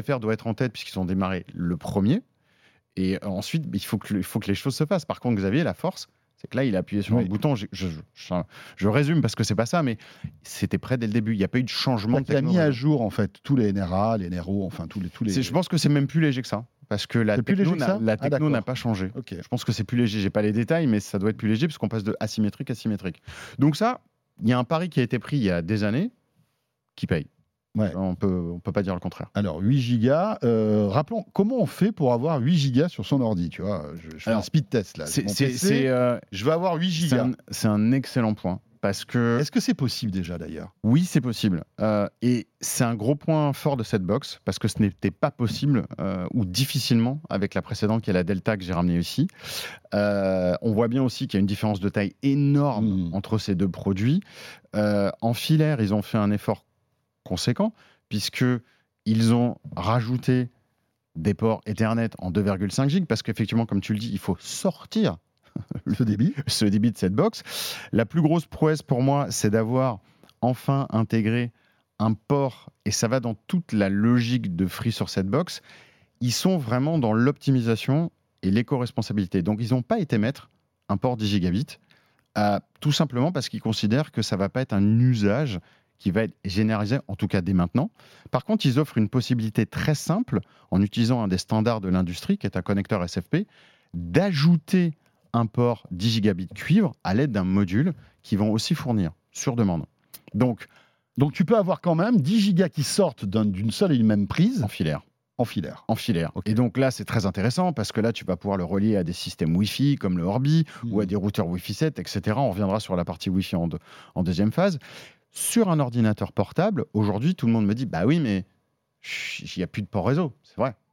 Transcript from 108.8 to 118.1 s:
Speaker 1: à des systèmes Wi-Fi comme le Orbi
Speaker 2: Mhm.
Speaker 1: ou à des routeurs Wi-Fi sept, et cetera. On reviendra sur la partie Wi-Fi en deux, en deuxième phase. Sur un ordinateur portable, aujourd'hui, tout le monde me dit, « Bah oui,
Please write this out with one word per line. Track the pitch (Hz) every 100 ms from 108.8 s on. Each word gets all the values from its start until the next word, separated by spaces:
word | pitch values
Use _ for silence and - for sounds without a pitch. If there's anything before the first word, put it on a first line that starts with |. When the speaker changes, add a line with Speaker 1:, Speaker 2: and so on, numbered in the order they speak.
| 110 101
Speaker 1:
à |
des | 85
systèmes | 90 90 - 80 87
Wi-Fi | 104 - 143 139
comme | 98 90
le |
Orbi | 87 117 139 160 151 -
Speaker 2:
Mhm. | 117
Speaker 1:
ou | 101
à | 98
des | 104
routeurs | 101 104 85
Wi-Fi | 90 -
sept, | 104 156 113
et | 87
cetera. | 98 107 107
On | 131
reviendra | 92 98 107
sur | - 90
la | 87
partie | 85 95
Wi-Fi | 92 92 90
en | 85
deux, | 76 - - - 90
en |
deuxième | 90 87 107
phase. | 165 196 156 - - - _ _
Sur | - - 233 196
un | 156
ordinateur | 123 120 110 104 104
portable, | - 98 - 208 160 -
aujourd'hui, | 107 104 101 151 185
tout | 117
le |
monde | 113 101
me | 113
dit, « | 113
Bah | 80
oui, | 107